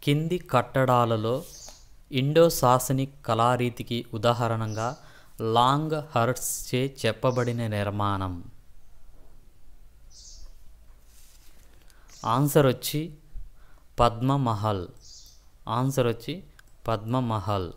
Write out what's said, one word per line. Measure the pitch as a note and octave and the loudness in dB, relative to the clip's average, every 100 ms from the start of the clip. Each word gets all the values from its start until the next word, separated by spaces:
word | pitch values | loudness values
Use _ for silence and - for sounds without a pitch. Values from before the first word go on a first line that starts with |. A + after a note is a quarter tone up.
కింది | - D3 D#3+ F3 | 2 0 2 -4
కట్టడాలలో | - B2 A#2 C#3 C3 B2 A#2 A2+ A2 C3 F3 - - - - - - | 0 0 2 0 4 4 4 2 0 -2 -6 -16 -20 -20 -20 -20 -8
ఇండో | C3+ C3+ D#3 E3+ | -2 2 6 6
సాసనిక్ | D#3+ B2+ B2+ - C3 C3+ - - | 6 4 4 4 -2 -2 -8 -2
కళారీతికి | A2+ A#2 B2 B2 A#2 B2 A#2 - | 2 4 4 0 -4 -6 -6 -6
ఉదాహరణగా | A#2 A2+ A#2+ A#2 A2+ A2 G#2+ A2+ - - - - - | 0 0 2 0 -2 -4 -4 -4 -6 -16 -20 -20 -8
లాంగ్ | A2+ A2+ B2 C#3+ D#3 D3+ D3 B2 | 0 4 4 4 0 -4 -2 0
హర్ట్స్ | A#2 B2 - - - B2+ | 0 -2 -6 -8 -4 -2
చే | C3+ C#3 A#2 | -2 -2 -4
చెప్పబడిన | G#2+ C3 B2 A#2+ A#2 A#2 | 0 -2 0 -2 -2 -2
నిర్మాణం? | G#2 G2+ G2+ G2+ G2 F#2+ F2 - - - - - - - - - - - - - - - - - - - - - - - - - - - - - - - - - - - - - - - | -2 -2 0 0 0 -2 -6 -12 -18 -18 -18 -16 -16 -18 -16 -18 -18 -20 -20 -18 -18 -20 -20 -20 -20 -20 -16 -16 -16 -18 -20 -20 -20 -20 -20 -20 -20 -20 -20 -20 -20 -20 -20 -20 -8 0
ఆన్సర్ | A#2 C#3+ D3+ C3+ | 2 4 6 4
వచ్చి | A#2+ - D3 D#3+ - - - - - - - - - | 2 -4 -6 -8 -12 -14 -12 -12 -14 -20 -20 -18 2
పద్మమహల్. | A#2+ A2 B2+ C#3+ B2 G#2+ G#2+ G2+ E2+ - - - - - - - - | 2 4 0 2 0 0 0 -2 -4 -14 -20 -20 -20 -20 -20 -20 -6
ఆన్సర్ | A2+ C3 C3+ A#2+ | -2 0 2 0
వచ్చి | A2+ - E3 - - - - - | 0 -6 -10 -12 -20 -20 -12 -4
పద్మమహల్. | A2 A2 B2+ B2 A2 F#2+ G#2 F2 | -4 -2 -2 0 -2 -2 -2 -4